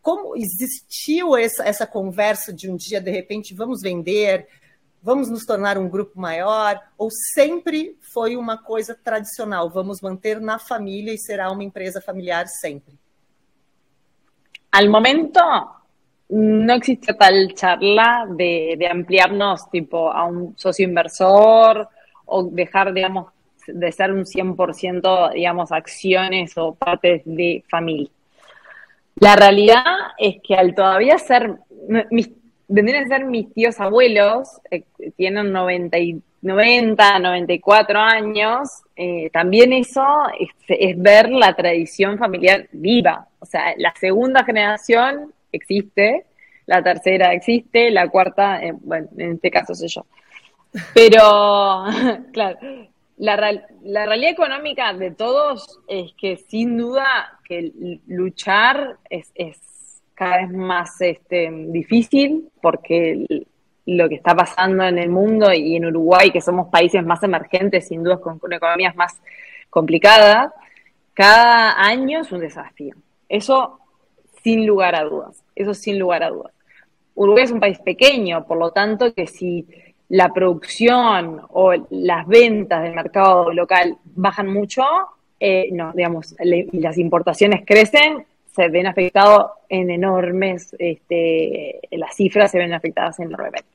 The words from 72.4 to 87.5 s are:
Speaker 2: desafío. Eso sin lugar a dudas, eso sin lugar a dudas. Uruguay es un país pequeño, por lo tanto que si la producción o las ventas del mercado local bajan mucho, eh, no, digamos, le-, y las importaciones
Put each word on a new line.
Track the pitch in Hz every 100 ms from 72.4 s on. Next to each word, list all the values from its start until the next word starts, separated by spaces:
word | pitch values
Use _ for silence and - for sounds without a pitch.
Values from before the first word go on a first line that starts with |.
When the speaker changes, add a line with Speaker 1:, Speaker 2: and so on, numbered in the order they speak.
Speaker 2:
desafío. | 160 156 143 _ 143 - _ _ _
Eso | 208 208 269 247 - _ _ _ _ _ _
sin | 226 226
lugar | 220 196 180
a | 165
dudas, | 151 151 - _ _
eso | - 202
sin | 202 - 202
lugar | 180 165
a | 165
dudas. | - - _ _ _ _ _ _
Uruguay | - 202 214
es | 254
un | 233
país | 202 -
pequeño, | - 185 262 262 190 165
por | - 165
lo | 170
tanto | 196 208 214 247
que | 233 160
si | - 180 175 160 _ _ _ _
la | 185 180
producción | 185 185 165 - - 233 247 233 190 170 156 -
o | 180 185 175 -
las | 185 180 170 170
ventas | 226 240 214 190 165
del | 170
mercado | 165 160 202 190 180 170
local | 170 175 180 175 - 156
bajan | - 190 196 196
mucho, | 196 202 - 269 349 381 _ _ _
eh, | 202 185 185
no, | 175 160
digamos, | 170 175 165 160 -
le-, | 175 175 -
y | 180
las | 160 160
importaciones | 170 170 175 - 202